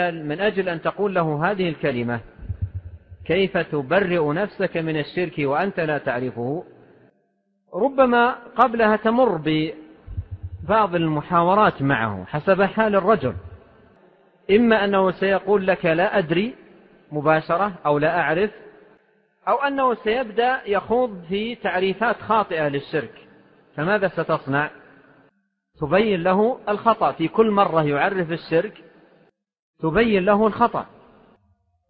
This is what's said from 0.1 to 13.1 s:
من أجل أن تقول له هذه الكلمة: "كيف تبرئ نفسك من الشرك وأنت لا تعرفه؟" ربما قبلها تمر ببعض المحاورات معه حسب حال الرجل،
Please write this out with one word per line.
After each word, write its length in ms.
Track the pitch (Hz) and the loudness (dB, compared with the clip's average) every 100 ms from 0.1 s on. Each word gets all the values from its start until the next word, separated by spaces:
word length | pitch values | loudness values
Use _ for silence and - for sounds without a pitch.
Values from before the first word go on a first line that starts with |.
من 260 | 165 151 160 | -4 -6 -2
أجل 280 | 208 185 180 | -2 0 -2
أن 140 | 165 | -4
تقول 320 | 165 196 202 | -4 -2 -2
له 360 | 180 160 147 175 | 0 0 0 -2
هذه 180 | 196 180 | 0 -2
الكلمة: 520 | 147 147 123 117 117 - - - - - - - - - - | -2 -2 -2 -4 -4 -8 -14 -12 -8 -8 -8 -14 -18 -20 -14
"كيف 340 | - 180 185 175 | -2 0 0 -2
تبرئ 760 | 160 151 131 185 180 175 151 | -2 -4 0 0 2 2 0
نفسك 440 | 160 208 - 180 170 | 0 -4 -4 -4 -2
من 220 | 160 156 | -2 -4
الشرك 360 | 143 175 170 156 | -4 -4 -4 -2
وأنت 420 | 143 143 196 190 | 0 0 -2 -2
لا 180 | 156 147 | -2 -2
تعرفه؟" 640 | 139 123 127 143 127 160 - - - - _ _ _ _ _ _ _ | -2 -4 -4 -4 -4 -6 -10 -20 -20 -20 _ _ _ _ _ _ _
ربما 560 | 180 269 269 254 240 240 - - - | -2 0 2 4 4 2 0 -6 2
قبلها 400 | 254 233 214 214 | 2 4 2 2
تمر 400 | 220 240 247 165 | 2 2 2 0
ببعض 1600 | 151 156 156 - - - - - - - - - 151 220 202 | 0 0 -2 -6 -20 -20 -12 -12 -10 -14 -14 -12 0 2 2
المحاورات 880 | 170 165 151 - 175 170 208 196 - | 0 0 -2 0 2 4 4 2 2
معه 420 | 139 123 110 95 | 0 0 0 -4
حسب 380 | 92 151 196 185 | -8 -4 0 2
حال 340 | 190 208 220 196 | 2 0 2 2
الرجل، 380 | 185 | 2